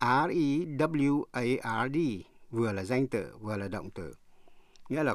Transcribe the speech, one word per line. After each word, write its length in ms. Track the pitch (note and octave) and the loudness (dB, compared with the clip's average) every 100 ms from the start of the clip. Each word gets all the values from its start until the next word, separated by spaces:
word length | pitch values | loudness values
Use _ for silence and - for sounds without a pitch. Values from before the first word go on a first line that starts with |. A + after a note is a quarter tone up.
R 300 | A#2+ C3 E3+ | 2 4 4
E 460 | F#3 D3 C#3+ E3+ C#3 | 2 2 2 -2 0
W 440 | D#3 D#3 C#3+ C#3+ - | 2 4 4 2 0
A 560 | B2 A#2+ C3 A#2 A2+ B2+ | -2 0 0 0 0 0
R 60 | |
D, 40 | D3 D3+ G2 - - - | 0 0 -2 -8 -20 -6
vừa 220 | A2+ A2+ | 0 0
là 120 | G2 | 0
danh 240 | F#2+ B2+ C3+ | 0 2 2
từ, 280 | A2+ B1+ - | 0 -4 -8
vừa 160 | G#2+ G#2 | -6 -4
là 120 | G2 | -4
động 220 | G#2 C#2+ | -6 -8
từ. 240 | F#2+ D#2+ - - - - - - - - | -10 -12 -12 -20 -20 -20 -20 -20 -20 -6
Nghĩa 140 | C#3 | 0
là 120 | D3 | 0